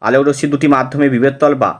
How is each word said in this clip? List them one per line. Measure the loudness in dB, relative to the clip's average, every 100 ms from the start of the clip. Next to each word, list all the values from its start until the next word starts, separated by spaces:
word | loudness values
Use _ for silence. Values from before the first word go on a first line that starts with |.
আলোক | -2 2
রশ্মি | 2 0 -2
দুটি | 0 0
মাধ্যমে | 0 -2 -2 0
বিভেদ | 2 0 0
তল | 0
বা | 0 -2 -4